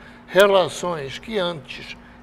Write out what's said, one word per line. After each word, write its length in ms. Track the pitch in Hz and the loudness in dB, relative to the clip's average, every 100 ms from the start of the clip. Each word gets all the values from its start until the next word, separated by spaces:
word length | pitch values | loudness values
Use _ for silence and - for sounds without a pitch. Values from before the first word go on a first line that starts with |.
| - - - | -20 -20 0
relações 920 | 180 202 196 160 - 180 165 135 - | 4 6 6 2 -2 -6 -6 -8 -12
que 200 | - 214 | -6 -4
antes 580 | 175 165 - - - - - - | -4 -6 -12 -16 -16 -18 -20 -18